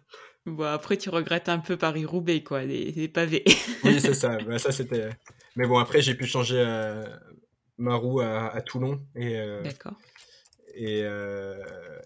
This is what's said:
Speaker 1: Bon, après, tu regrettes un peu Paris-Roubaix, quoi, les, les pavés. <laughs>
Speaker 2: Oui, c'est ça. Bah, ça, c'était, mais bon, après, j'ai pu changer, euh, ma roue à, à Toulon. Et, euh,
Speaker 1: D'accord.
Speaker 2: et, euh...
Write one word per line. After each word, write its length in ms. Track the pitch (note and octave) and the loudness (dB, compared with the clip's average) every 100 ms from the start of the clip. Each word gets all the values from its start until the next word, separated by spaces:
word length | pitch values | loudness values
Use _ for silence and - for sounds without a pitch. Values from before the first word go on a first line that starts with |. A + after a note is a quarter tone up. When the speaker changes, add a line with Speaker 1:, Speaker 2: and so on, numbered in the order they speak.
| _ - - _ - | _ -20 -20 _ -10
Speaker 1:
Bon, 160 | D#3 | -4
après, 340 | D3+ D3+ - G3 | -2 -2 0 -2
tu 140 | G3 | 0
regrettes 380 | E3+ D#3+ E3+ F3 | -2 0 -2 0
un 100 | E3+ | -2
peu 180 | D#3+ F3 | -2 -2
Paris-Roubaix, 640 | E3 D#3 D#3 F3 E3+ E3 | 0 0 -2 -2 0 0
quoi, 220 | C#3 C#3 | 0 -6
les, 280 | C3 C#3 - | -4 -4 -4
les 160 | D#3 D#3+ | -4 -4
pavés. 360 | E3 E3+ D#3 - | 0 2 4 6
<laughs> 380 | - - A#3+ | 6 4 2
Speaker 2:
Oui, 180 | A3 F3 | 6 6
c'est 140 | C#3 C3+ | 6 4
ça. 240 | B2 A2+ | 4 0
Bah, 180 | A2 A#2 | -2 -2
ça, 140 | C#3 | 0
c'était, 380 | C3+ B2 A#2+ A2 A#2 - - - - | 0 -2 -4 -4 -8 -18 -20 -12 -2
mais 120 | B2 | 4
bon, 100 | B2 | 4
après, 240 | A#2+ D3+ | 6 4
j'ai 140 | C3+ B2 | 4 2
pu 100 | B2 | -2
changer, 320 | C3+ A#2 B2 | 0 2 2
euh, 480 | A#2+ A2+ A2 G#2+ G#2+ - - - _ _ _ - | 2 2 -2 -6 -10 -14 -20 -20 _ _ _ -6
ma 160 | A#2+ | 0
roue 280 | A#2+ B2 C3 | 0 2 0
à, 260 | A#2 A2 A2 | 0 0 -4
à 100 | A2+ | -6
Toulon. 380 | A2+ B2+ B2+ C#3 C#3 B2 | -6 -4 -2 -4 -8 -8
Et, 220 | A#2+ A2+ | -6 -4
euh, 240 | G#2+ G#2 | -6 -6
Speaker 1:
D'accord. 320 | G2+ - - G3+ _ - - - _ - - | -8 -10 -14 -16 _ -20 -20 -20 _ -20 -20
Speaker 2:
et, 280 | - A2 G#2+ | -10 -4 -2
euh... 600 | G#2 G#2 G2+ G2+ G2 G2 F#2+ F2+ F2 D2+ | -2 -4 -6 -6 -8 -10 -12 -14 -14 -16